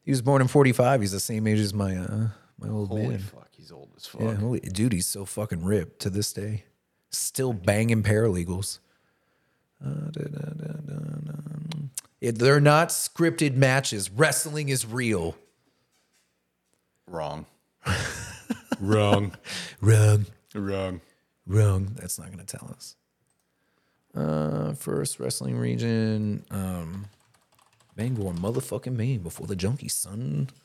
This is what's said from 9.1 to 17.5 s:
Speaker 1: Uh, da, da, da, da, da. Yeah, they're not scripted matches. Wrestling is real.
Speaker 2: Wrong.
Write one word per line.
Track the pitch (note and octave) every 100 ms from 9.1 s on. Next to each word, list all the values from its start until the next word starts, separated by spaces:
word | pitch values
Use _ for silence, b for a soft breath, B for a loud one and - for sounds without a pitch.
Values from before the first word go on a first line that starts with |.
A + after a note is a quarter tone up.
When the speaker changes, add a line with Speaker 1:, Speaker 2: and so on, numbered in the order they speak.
| _ _ _ _ _ _ _ C#3
Speaker 1:
Uh, | - -
da, | -
da, | - -
da, | - - -
da, | - - -
da. | D3+ - D3+ D3 D3+ D3+ D#3 D#3 C#3+ - - _
Yeah, | A#2+
they're | A2+ B2+ D3
not | D3 D3+ E3
scripted | - - - E3 E3 D3+ C3
matches. | C3+ C3 C3 G#2+ F#2+
Wrestling | G2+ D3+ - D#3+ D3+ C#3+
is | C3 A#2
real. | A#2+ A#2+ G2 E2 - _ _ _ _ _ _ _ _ _ _ _ _ _ _ _ _ -
Speaker 2:
Wrong. | E2+ D2+ D2+ D#2+